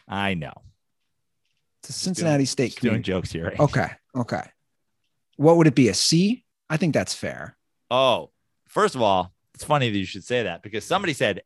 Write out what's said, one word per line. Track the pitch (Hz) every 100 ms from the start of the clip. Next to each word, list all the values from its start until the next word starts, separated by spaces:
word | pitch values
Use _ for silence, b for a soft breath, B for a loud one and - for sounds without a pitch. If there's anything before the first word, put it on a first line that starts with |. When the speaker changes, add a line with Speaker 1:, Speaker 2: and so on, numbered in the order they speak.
| -
Speaker 1:
I | 98 98
know. | 90 69 - - _ _ _ _ _ _ _ _ _ _ _
Speaker 2:
It's | -
a |
Speaker 1:
Just | 127
Speaker 2:
Cincinnati | 185 180 170 143
Speaker 1:
doing, | 135
Speaker 2:
State | - 117
Speaker 1:
just | -
doing | 120 110
Speaker 2:
Community. | -
Speaker 1:
jokes | 92 -
here, | 82 85
Andy. | 92
Speaker 2:
Okay. | 143 - 80 - _ 127
Okay. | 117 98 - _ _ _ _ _ _ _ _ -
What | 151 170
would | 156
it | 139
be? | 117
A |
C? | 95 - 165 202 247 _ _ -
I | 151
think | 175
that's | 117 95
fair. | - 90 62 90 - _ _ -
Speaker 1:
Oh, | 123 131 101 73 _ _ _ _
first | 156 202 135
of |
all, | 107 95 90 _ _
it's | -
funny | - 147 123
that | 101
you | 92
should | 98
say | - 123
that | 104 85
because | 104 107 -
somebody | 180 190
said | 139 117 92